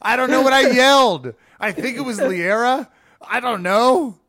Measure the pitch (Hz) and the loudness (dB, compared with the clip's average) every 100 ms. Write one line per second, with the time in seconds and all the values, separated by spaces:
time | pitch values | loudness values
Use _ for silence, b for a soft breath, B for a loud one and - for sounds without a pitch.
0 | 202 247 254 262 262 269 254 247 262 277 | -2 -2 0 0 2 4 2 4 4 4
1 | 254 170 127 110 b b 214 190 254 247 | 4 0 -8 -14 b b -8 -6 -8 -8
2 | 269 214 - 185 170 214 240 262 269 b | -8 -4 -4 -2 -2 0 0 -2 -4 b
3 | b b - 226 247 220 180 202 247 262 | b b -8 -6 -4 -6 -2 2 2 2
4 | 285 196 | -2 -10